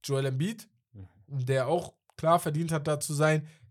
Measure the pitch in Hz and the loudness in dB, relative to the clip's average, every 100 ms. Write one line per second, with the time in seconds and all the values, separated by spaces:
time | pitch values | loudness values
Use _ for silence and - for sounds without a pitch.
0 | - 139 135 131 175 226 - _ _ 104 | -4 -2 0 -2 -4 -6 -16 _ _ -20
1 | 95 _ - 139 127 135 127 170 - - | -20 _ -10 -4 0 0 2 0 -2 -14
2 | _ - 160 170 170 151 165 160 151 147 | _ -2 4 4 4 -2 -2 -2 -2 -2
3 | - 147 156 156 156 - - | -2 2 4 4 0 -14 -12